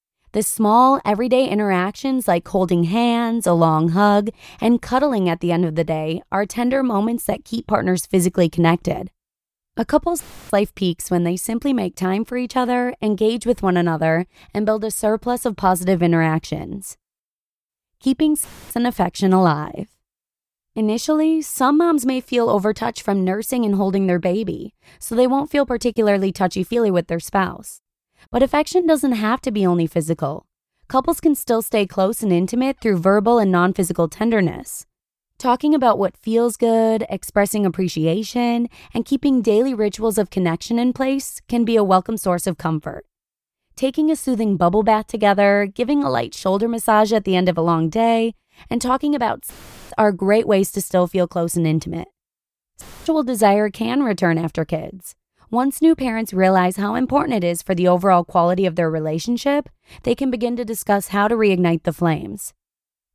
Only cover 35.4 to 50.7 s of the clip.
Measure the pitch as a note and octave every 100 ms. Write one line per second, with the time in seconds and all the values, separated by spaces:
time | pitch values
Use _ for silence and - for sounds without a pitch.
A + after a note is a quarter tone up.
35.4 | C4 C4 D4+ D4+ A#3+ G3+ F#3+ - - A3+
36.4 | A#3+ - A#3 A3+ A3+ A3 - F#3+ - -
37.4 | G3+ G#3 G3 D#3+ F#3 - D#3+ F3+ G#3 B3
38.4 | A#3+ A#3 A#3+ - - A#3+ A#3 C#4 C#4+ C4
39.4 | A3 G#3 C4 A#3 G#3 F#3+ A3+ G#3 G3 -
40.4 | F3 E3 - A#3 B3 B3 C4 C#4 - -
41.4 | - A#3+ A3+ A3+ G3 F#3 F3+ A3+ F#3+ F3
42.4 | - E3+ E3 D#3+ D3+ - - _ _ _
43.4 | _ _ _ - C4 C4 D#4 D#4 - A#3
44.4 | A3 F#3+ F3 G3+ G#3+ G#3+ G#3+ A3 G#3 G3
45.4 | G3+ G3+ G3+ G3 A#3+ C#4+ C#4 F3 A2+ -
46.4 | F#3+ G3 A#3 A#3 - G#3+ G#3+ A3 G3+ F#3
47.4 | F#3 E3+ E3+ E3 D#3+ A3 A3+ A3+ A3+ -
48.4 | _ _ - A#3+ B3 C4 D4 D4 A#3 -
49.4 | - - - - - - G#3+ F3+ F#3+ G#3+
50.4 | A3 G3 G3